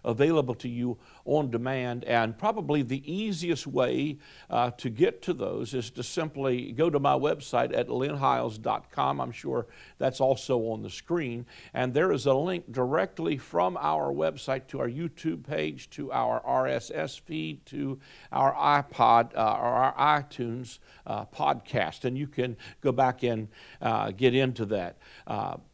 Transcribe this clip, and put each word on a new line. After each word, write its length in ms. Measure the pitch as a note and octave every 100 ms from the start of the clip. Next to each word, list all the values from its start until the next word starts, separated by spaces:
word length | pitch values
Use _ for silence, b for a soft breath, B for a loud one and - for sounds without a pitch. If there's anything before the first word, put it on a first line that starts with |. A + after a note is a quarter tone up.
| -
available 500 | A2+ D3 D#3+ C#3 A2+
to 140 | B2+
you 280 | A#2+ B2 A2+ B B -
on 260 | D3 C#3
demand, 540 | A#2 B2 C3 B2 A#2+ B2
and 320 | A#2 A2+ A2
probably 440 | G#3 G#3+ D3 D3
the 300 | B2 C3+ C#3
easiest 560 | F#3 A3 E3+ E3+ D#3 C#3
way, 520 | C#3 B2 B2+ D3 C#3 B B B
uh, 220 | A#2+ B2
to 180 | A#2+ C3
get 320 | A2 F#3 A#3
to 100 | -
those 400 | D3 F#2+ G2 A#2
is 160 | B2+ A2
to 120 | -
simply 680 | D#3 - D#3 C#3+ C3+ B2 A#2+
go 180 | A2+ E3
to 100 | C#3+
my 140 | C#3
website 640 | C3+ C#3+ D3 - B2 B2+ -
at 120 | B2
lynn 260 | A#2+ C#3 D3
hiles 420 | C3+ B2 A#2+ A2
dot 320 | A2+ G#2+ -
com. 300 | - C3+ C#3+
I'm 140 | B2
sure 340 | A#2 C#3+ B2+ A#2+ B B -
that's 240 | C3 -
also 380 | C3+ C3 - B2+ A2+
on 140 | A2
the 80 | G#2+
screen. 560 | - - E3+ C#3 A#2 A#2+ B B
And 200 | B2 B2+
there 200 | B2+ F#3
is 120 | D3+ B2
a 80 |
link 380 | C3+ E3+ E3+ -
directly 680 | A#2 B2+ D#3 F#3+ - E3 C#3
from 400 | - E3+ F3+ F3
our 360 | D3+ D#3 C#2+
website 540 | C#3 D#2+ D3 - C3+ -
to 120 | C#3
our 100 | B2
YouTube 560 | B2+ E3+ - D#3+ - -
page, 440 | D3+ D#3 C3+ -
to 180 | - C#3+
our 280 | B2+ A#2+ A#2 -
R 220 | C3 C3
S 240 | B2+ -
S 220 | D#3 D3+ -
feed, 500 | - D#3+ D#3 D3 -
to 320 | C#3 C#3 C3+ B B B
our 220 | - C3+
iPod, 840 | C#3 D3 C#3+ C#3 - A#2 A#2 A2+ -
uh, 40 |
or 260 | A2 G#2+ A#2+
our 560 | A#2+ C3 C3 C#3+ D3
iTunes, 580 | C3+ - A#2+ A#2+ B2 - b b -
uh, 180 | G#2+ G#2+
podcast. 800 | - C#3+ - - A#2+ E2 -
And 140 | B2+ B2+
you 100 | C#3+
can 300 | - B2 A2 B B
go 100 | C3+
back 320 | B2 C3 A#2+
and, 240 | A#2+ A2+ G#2+ B B B
uh, 300 | A#2 A2 G#2
get 240 | F#2+ B2+ B2+
into 300 | C3 A#2 G#2
that. 320 | G#2 F2 - B B -
Uh, 300 | A2 F#2+ E2+ -